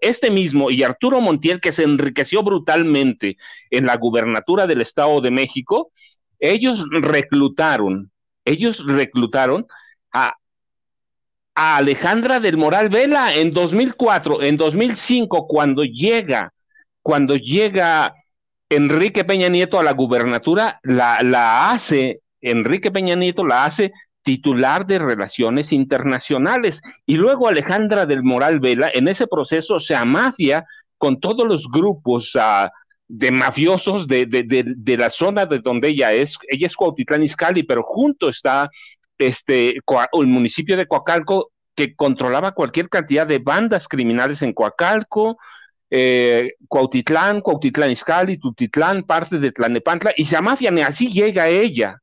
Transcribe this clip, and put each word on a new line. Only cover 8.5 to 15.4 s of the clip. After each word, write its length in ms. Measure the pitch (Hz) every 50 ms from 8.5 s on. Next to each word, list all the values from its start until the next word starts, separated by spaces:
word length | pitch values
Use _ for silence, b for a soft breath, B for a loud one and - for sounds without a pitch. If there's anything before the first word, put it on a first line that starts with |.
| 151 165 220 233 220 - 147
reclutaron 840 | 139 139 143 131 - - 123 117 110 113 135 131 127 135 190 240 B B B B B B B _ _
a, 220 | - 127 131 - - - _ _ _ _ _ _ _ _ _ _ _ _ _ _ _ _ _ _ _ _ _ _ -
a 220 | 147 156 160 156
Alejandra 640 | 143 139 143 139 - - 175 208 226 233 254 262 247
del 160 | 220 190 160
Moral 320 | 156 151 151 170 202 214 208
Vela 480 | 196 226 262 285 294 285 254 214 147
en 160 | 156 160 165
dos 200 | 156 180 175 160
mil 220 | 175 214 262 254 -
cuatro, 480 | - 262 226 202 170 - 151 147 -
en 140 | 143 143 151
dos 180 | 151 160 156 151
mil 220 | 196 233 247 226
cinco, 500 | - - - 247 247 233 - 185 160